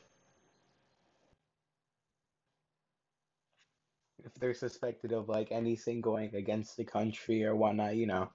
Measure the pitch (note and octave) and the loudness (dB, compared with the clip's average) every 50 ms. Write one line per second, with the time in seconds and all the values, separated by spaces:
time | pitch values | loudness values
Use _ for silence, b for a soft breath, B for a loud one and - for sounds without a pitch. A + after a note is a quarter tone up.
0 | _ _ _ _ _ _ _ _ _ _ _ _ _ _ _ _ _ _ _ _ | _ _ _ _ _ _ _ _ _ _ _ _ _ _ _ _ _ _ _ _
1 | _ _ _ _ _ _ _ _ _ _ _ _ _ _ _ _ _ _ _ _ | _ _ _ _ _ _ _ _ _ _ _ _ _ _ _ _ _ _ _ _
2 | _ _ _ _ _ _ _ _ _ _ _ _ _ _ _ _ _ _ _ _ | _ _ _ _ _ _ _ _ _ _ _ _ _ _ _ _ _ _ _ _
3 | _ _ _ _ _ _ _ _ _ _ _ _ _ _ _ _ _ _ _ _ | _ _ _ _ _ _ _ _ _ _ _ _ _ _ _ _ _ _ _ _
4 | _ _ _ - - A#2 - - B2+ B2 A#2+ - C3+ A#2 - - - A#2+ A#2 - | _ _ _ -20 -20 -20 -8 -4 -2 -2 -2 -2 -4 -6 -6 -4 -6 -6 -6 -6
5 | - A2+ A#2 A2 G#2 G#2+ G#2+ A2 A2 - A2 A#2 A#2 A#2 A#2 A2+ - A#2+ A#2+ A#2 | -4 -2 -2 -2 0 0 0 0 0 0 -2 0 0 0 0 0 -2 -4 -4 0
6 | A2 A2+ A2 A2 G#2+ G#2+ G#2+ G2+ G2 G#2+ G#2 A2 G#2+ - - - A2 - - G#2 | 0 0 0 0 -2 -2 -4 -4 -2 0 0 0 -2 -4 -6 -6 -6 -2 0 0
7 | A2 A2 G#2+ - - - A2+ A2 G#2+ G#2+ G#2+ G#2+ A2 G#2 G#2 G#2+ G#2+ G#2 G#2+ A2+ | 0 0 -2 -2 0 0 2 4 4 4 4 4 4 4 4 2 0 0 2 0
8 | A2+ G#2+ F#2 F#2 F#2 - | 0 2 2 0 0 -2